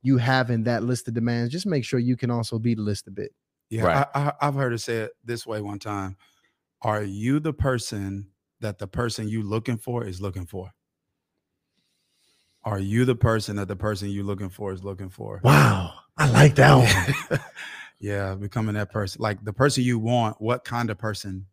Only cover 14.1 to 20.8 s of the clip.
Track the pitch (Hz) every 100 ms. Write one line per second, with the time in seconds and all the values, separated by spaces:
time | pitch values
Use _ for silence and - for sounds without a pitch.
14.1 | 101 98 98 98 92 101 95 101 92 95
15.1 | - 55 52 123 147 131 98 87 - _
16.1 | - 147 117 147 - 135 135 120 95 92
17.1 | 135 - - - - - - - _ 104
18.1 | 101 98 95 101 - 110 104 104 110 98
19.1 | - 110 98 104 98 139 131 123 120 110
20.1 | 123 113 - 110 123 - 120